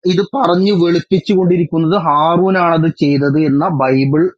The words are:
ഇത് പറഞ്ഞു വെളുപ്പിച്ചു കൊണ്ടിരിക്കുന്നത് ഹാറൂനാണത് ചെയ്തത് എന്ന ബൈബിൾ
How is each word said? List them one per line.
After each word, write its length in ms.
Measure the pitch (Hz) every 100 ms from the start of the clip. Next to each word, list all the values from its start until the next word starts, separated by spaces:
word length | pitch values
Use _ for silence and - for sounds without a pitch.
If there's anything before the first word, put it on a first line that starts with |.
| 180
ഇത് 160 | 180
പറഞ്ഞു 640 | 202 269 247 175 196 196 170
വെളുപ്പിച്ചു 480 | 170 - 190 -
കൊണ്ടിരിക്കുന്നത് 680 | 190 185 175 165 160 160 196
ഹാറൂനാണത് 920 | 165 147 160 170 190 190 175 165 160 -
ചെയ്തത് 400 | 147 143 143 147
എന്ന 280 | 156 139 180
ബൈബിൾ 640 | 151 131 135 135 147 185